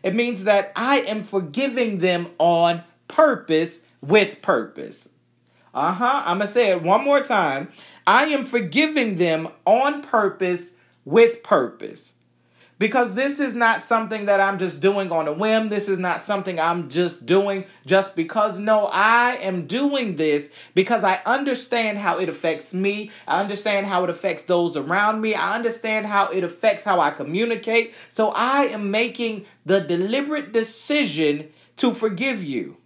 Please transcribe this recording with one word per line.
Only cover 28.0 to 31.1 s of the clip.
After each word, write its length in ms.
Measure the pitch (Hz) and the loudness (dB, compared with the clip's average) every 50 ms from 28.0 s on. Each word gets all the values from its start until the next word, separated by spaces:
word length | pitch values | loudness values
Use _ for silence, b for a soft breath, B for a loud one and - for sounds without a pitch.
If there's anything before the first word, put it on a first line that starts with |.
| B B | B B
So 240 | - - 220 208 - | -2 0 0 0 0
I 300 | - 233 254 269 285 277 | 0 0 2 2 2 0
am 260 | - 214 208 202 196 | 0 -2 -4 -6 -2
making 540 | 202 220 240 240 - - 240 226 214 202 B B B B B | -2 -2 -2 -2 -4 -6 -6 -6 -6 -8 B B B B B
the 140 | - 190 196 | 0 0 0
deliberate 720 | 170 147 175 170 185 202 233 277 285 294 302 294 285 196 | 2 0 -2 -2 0 0 -2 -2 -2 -2 -6 -6 -8 -2
decision 960 | 220 226 220 220 - - - - 294 302 277 190 | -2 -2 -2 -2 -10 -16 -4 -2 0 0 0 -2